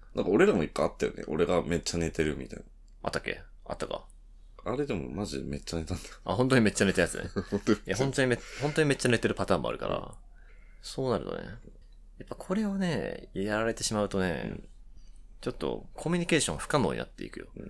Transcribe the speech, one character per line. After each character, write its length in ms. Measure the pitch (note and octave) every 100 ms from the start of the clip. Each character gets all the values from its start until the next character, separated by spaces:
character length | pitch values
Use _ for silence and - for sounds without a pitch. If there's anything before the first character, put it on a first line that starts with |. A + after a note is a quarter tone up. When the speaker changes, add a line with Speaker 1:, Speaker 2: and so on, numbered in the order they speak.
| -
Speaker 1:
な 80 | -
ん 20 |
か 60 | F2
俺 160 | A2 G3+
ら 80 |
も 80 | A2
一 60 | D2+
回 180 | - D#2+
あ 20 |
っ 80 | -
た 100 | -
よ 60 |
ね。 120 | - -
俺 200 | D#2 E2+
が 160 | F2
め 140 | - E2+
っ 40 |
ち 140 | - E2+
ゃ 20 |
寝 120 | D#2+
て 120 | D#2
る 140 | D2+ C#2+
み 100 | B1+
た 80 | -
い 20 |
な。 60 | - - - -
Speaker 2:
あ 60 | -
っ 20 |
た 80 | -
っ 40 |
け？ 180 | - - - -
あ 100 | -
っ 20 | -
た 100 | -
か。 180 | - - - - - - -
Speaker 1:
あ 140 | - B2+
れ 100 | C#3
で 60 |
も 160 | G2 C2
マ 140 | D2+
ジ 140 | F#2+ C#2
で 60 |
め 120 | C2+ C#2+
っ 60 |
ち 100 | -
ゃ 40 | E2
寝 60 |
た 100 | D#2
ん 20 | F2+
だ 80 | -
よ。 60 | -
Speaker 2:
あ、 100 | -
本 160 | F#2+ C3
当 40 |
に 60 | C3
め 100 | G#2
っ 40 |
ち 80 | -
ゃ 20 |
寝 80 | G2
た 80 | F2+
や 80 | E2+
つ 60 |
ね。 100 | - F#2 G2+
Speaker 1:
<laughs> 120 | -
本 100 | G2+
当 120 | -
に 0 |
め 0 |
っ 20 | G2+
ち 40 |
ゃ 20 | -
Speaker 2:
い 40 |
や、 60 | -
本 160 | C3+
当 100 | C3
に 60 | C3
め-、 100 | A#2 - -
本 100 | C#3+
当 100 | D3+
に 60 | D3+
め 60 |
っ 40 | C3
ち 80 | B2+
ゃ 20 |
寝 100 | A#2
て 80 | G#2+
る 80 |
パ 120 | G2+ F#2+
タ 100 | F2
ー 20 |
ン 40 |
も 60 | A#1
あ 40 |
る 60 | A#1+
か 100 | G1+
ら、 80 | G1+
Speaker 1:
う 40 |
ん。 140 | - - - - - - - -
Speaker 2:
そ 260 | - - C3
う 20 |
な 80 | F#2+
る 60 |
と 100 | G1+
ね、 80 | G1+ G1+ - - - - - - -
や 60 |
っ 40 | -
ぱ 60 | -
こ 180 | -
れ 100 | F#3+ G#3
を 100 | G3
ね、 540 | F#3 A#2+ A1 G1+ -
や 240 | - G2+ G#2+
ら 80 | A2+
れ 80 |
て 80 | A2
し 120 | -
ま 100 | G#2+
う 40 | G2+
と 120 | G2
ね、 300 | F#2 C#2+ G#1
Speaker 1:
う 20 |
ん。 140 | G1+ - - - - - - - -
Speaker 2:
ち 80 | -
ょ 20 |
っ 20 |
と 340 | - C2+ A1+ -
コ 160 | - D#3
ミ 60 | F3
ュ 40 |
ニ 60 | E3+
ケ 100 | D#3+
ー 40 |
シ 100 | -
ョ 40 |
ン 40 | D2
不 100 | -
可 100 | D3
能 140 | F2+
に 60 | A#1
な 60 |
っ 40 | -
て 160 | -
い 60 | -
く 100 | G1+
よ。 80 | G1+ -
Speaker 1:
う 40 | -